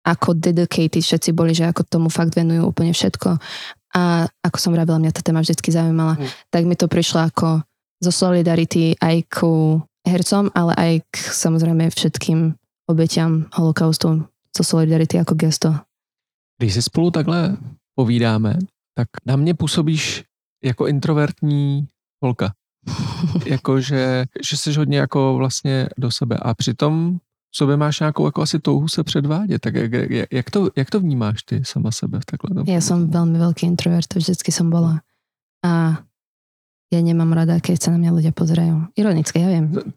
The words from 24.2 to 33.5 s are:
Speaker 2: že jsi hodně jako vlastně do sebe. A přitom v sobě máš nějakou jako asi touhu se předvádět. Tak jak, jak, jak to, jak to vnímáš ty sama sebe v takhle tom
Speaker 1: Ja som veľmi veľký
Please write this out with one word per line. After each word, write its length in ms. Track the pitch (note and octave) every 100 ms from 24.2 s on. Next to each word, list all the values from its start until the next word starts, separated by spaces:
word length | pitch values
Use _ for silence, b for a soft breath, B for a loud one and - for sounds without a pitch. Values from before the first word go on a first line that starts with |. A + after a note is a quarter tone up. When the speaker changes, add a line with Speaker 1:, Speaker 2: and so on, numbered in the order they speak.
| B2+ -
Speaker 2:
že 160 | C#3 D3+
jsi 160 | -
hodně 240 | D3+ D3 C#3+
jako 380 | C#3 C#3+ C3+ C3
vlastně 520 | C3 - C#3 C3+ C3 -
do 140 | C3
sebe. 260 | - A#2+ A2+
A 120 | A#2+
přitom 640 | A2 - A2 D3+ D#3+ E3+ F3+ _ _ _
v 60 | -
sobě 200 | C#3 C#3+
máš 220 | D3+ D3
nějakou 260 | D3+ - D3
jako 160 | -
asi 180 | D3+ D#3+
touhu 280 | D3+ C#3+ D#3
se 160 | -
předvádět. 580 | D#3 D#3 C#3+ D#3 G3+ -
Tak 140 | A#2 B2
jak, 160 | A2+
jak, 340 | B2 - A#2+ -
jak 160 | C3 -
to, 200 | G#3 F#3 -
jak 140 | C3+
to 100 | G#3+
vnímáš 440 | F3+ C3 G#2+ A2
ty 180 | - A#2+ C3
sama 260 | - G#2+
sebe 280 | - - -
v 60 | -
takhle 240 | - - F#3
tom 100 | D3+
Speaker 1:
Ja 160 | F3+
som 240 | - F3 E3
veľmi 320 | E3+ E3 E3
veľký 280 | E3+